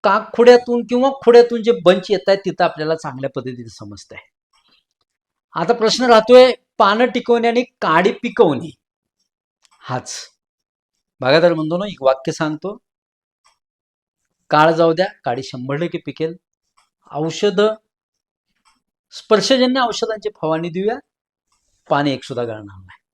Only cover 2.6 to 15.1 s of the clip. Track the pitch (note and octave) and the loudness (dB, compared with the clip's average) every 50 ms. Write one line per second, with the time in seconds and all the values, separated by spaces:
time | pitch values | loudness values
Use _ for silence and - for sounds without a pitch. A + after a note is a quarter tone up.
2.6 | F3+ E3 - D3+ D3+ D#3 D#3+ D#3+ - D3+ B2+ C3 C3+ C3+ _ C#3 A#2 B2+ B2+ A#2+ | -2 -2 -2 -6 -4 -4 -6 -6 -6 -12 -10 -8 -10 -8 _ -8 -10 -10 -12 -12
3.6 | A#2+ A2+ - - A2 G2+ G2+ G2 - _ A2 - _ _ _ _ _ _ _ _ | -16 -18 -20 -20 -20 -20 -18 -20 -20 _ -20 -20 _ _ _ _ _ _ _ _
4.6 | _ _ _ _ _ _ _ _ _ _ _ _ _ _ _ _ _ _ - D#3 | _ _ _ _ _ _ _ _ _ _ _ _ _ _ _ _ _ _ -8 -6
5.6 | E3+ E3 A#3 A#3 G#3+ A3 - G#3+ B3+ B3 A#3 A3 G#3+ A3 B3 B3+ B3+ B3+ A3 _ | -2 -2 -2 0 0 -2 -2 0 2 4 4 4 6 8 8 8 8 6 2 _
6.6 | _ _ _ - A3 G3 G#3 A3+ B3 A#3+ B3 B3 A#3+ - A#3+ A#3 A3+ A#3 A3+ B3 | _ _ _ 0 2 2 4 2 0 -2 -2 -6 0 0 0 2 2 0 0 -2
7.6 | B3 _ _ _ - F3 D#3 E3 F#3 A3 - - - A#3+ - - A3 E3 C#3 A#2+ | -4 _ _ _ -2 2 2 2 2 2 -2 -2 -10 -8 2 2 2 2 2 -2
8.6 | E3+ D3+ - _ _ _ _ _ _ _ _ _ _ _ _ _ _ _ _ _ | -8 -12 -18 _ _ _ _ _ _ _ _ _ _ _ _ _ _ _ _ _
9.6 | _ _ _ _ - - B2+ B2+ - - - - - - _ _ _ _ _ _ | _ _ _ _ -12 -10 -10 -8 -8 -10 -16 -16 -16 -20 _ _ _ _ _ _
10.6 | _ _ _ _ _ _ _ _ _ _ _ _ B2 B2+ C#3+ D#3+ E3 F3 E3+ D#3+ | _ _ _ _ _ _ _ _ _ _ _ _ 0 2 2 4 4 2 2 0
11.6 | D#3 D#3 E3+ F3+ G3+ G#3 F3 - C3+ C3 C3 - - E3 D#3 - D#3+ D3+ D#3 D3+ | -4 -4 -4 -6 -6 -8 -10 -2 0 0 0 0 -4 -10 -6 -4 -6 -6 -6 -8
12.6 | - F#3+ G#3+ A#3+ _ _ _ _ _ _ _ _ _ _ _ _ _ _ _ _ | -10 -12 -12 -14 _ _ _ _ _ _ _ _ _ _ _ _ _ _ _ _
13.6 | _ _ _ _ _ _ _ _ _ _ _ _ _ _ _ _ _ _ - D3+ | _ _ _ _ _ _ _ _ _ _ _ _ _ _ _ _ _ _ 2 4
14.6 | D#3 E3 E3 D#3+ E3+ E3 D#3+ E3 F#3 G3+ | 4 4 4 2 2 2 2 0 -2 -4